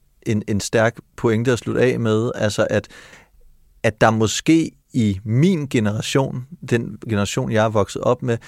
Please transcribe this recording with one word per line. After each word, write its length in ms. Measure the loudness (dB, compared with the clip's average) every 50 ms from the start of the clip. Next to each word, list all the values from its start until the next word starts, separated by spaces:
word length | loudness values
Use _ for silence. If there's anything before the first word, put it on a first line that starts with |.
| _ _ _ _ -4
en, 180 | -2 -2 -2 -2 -2
en 120 | -4 -4
stærk 380 | -2 0 2 2 2 2 0 -4 -14 _ _ -2
pointe 340 | 0 0 2 2 2 0
at 80 | 0 0
slutte 220 | 0 -2 0 2
af 180 | 2 2 2 0
med, 320 | 0 0 0 0 0 -2 -4
altså 320 | -2 -2 -2 0 0 0 0
at, 180 | 0 -2 -2 -4 -12 -20 -20 -20 -20 -20 -20 _ _ _ -20 -20 -20 _ _ _ _ _ -4
at 180 | -2 0 2
der 80 | 2 4
måske 600 | 4 4 2 0 0 -2 0 2 2 2 2 -2 -6 _ _ _ -2
i 260 | 0 0 0 0 -2 -4
min 420 | -2 0 2 4 4 2 0 -2 -2
generation, 800 | -2 0 0 0 -2 -2 -4 -2 0 0 0 0 -4 -8 -10 -12 -16 -12 -6 -2
den 280 | 0 0 -2 -2 -10 -12 -6 -4
generation, 420 | -2 -2 0 -2 -2 -4 -4 0
jeg 140 | 0 2 2
er 40 | 2
vokset 320 | 2 0 0 0 -2 -4
op 220 | 0 0 0 0 0
med, 140 | -4 -4 -4 -4